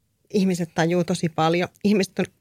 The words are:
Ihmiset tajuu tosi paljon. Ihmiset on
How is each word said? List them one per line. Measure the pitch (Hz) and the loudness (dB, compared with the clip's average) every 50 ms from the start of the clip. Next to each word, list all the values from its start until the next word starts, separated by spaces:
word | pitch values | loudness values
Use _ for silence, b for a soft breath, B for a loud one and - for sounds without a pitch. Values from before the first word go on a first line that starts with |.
| _ _ _ _ _ _ - | _ _ _ _ _ _ -2
Ihmiset | 214 190 190 180 170 170 165 _ | 0 0 0 0 -2 -4 -4 _
tajuu | 180 160 170 175 180 170 | -2 0 0 0 0 0
tosi | - 185 - - 156 | -2 -2 -4 -4 -4
paljon. | - - 160 160 170 175 180 - - _ - | -2 0 0 0 0 0 -2 -4 -6 _ 0
Ihmiset | 202 214 190 196 - _ - | 2 2 2 0 -2 _ -6
on | 180 - _ _ | -6 -6 _ _